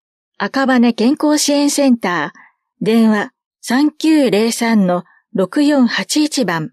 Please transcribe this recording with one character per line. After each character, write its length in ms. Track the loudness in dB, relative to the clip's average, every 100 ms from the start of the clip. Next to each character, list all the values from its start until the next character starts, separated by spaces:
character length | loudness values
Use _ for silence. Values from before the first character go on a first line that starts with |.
| _ _ _ -10
赤 280 | -6 -2 0
羽 280 | 2 2
健 220 | 2 0 0
康 160 | 0 0
支 160 | 0
援 160 | 0 0
セ 220 | 0 2
ン 80 | 0
タ 340 | -2 -4 -6 -10 _ _ _ -8
ー、 40 |
電 260 | 0 2 2
話 220 | 2 -4 _ _ _
三 300 | -4 0 0
九 400 | 0 0 2 2
零 220 | 0 0
三 340 | -2 0 2 2
の 160 | -2 -6 _ _ -4
六 280 | -4 0
四 240 | 0 2 0
八 340 | -2 -4 -2
一 220 | -2 -2
番。 260 | -4 -4 -8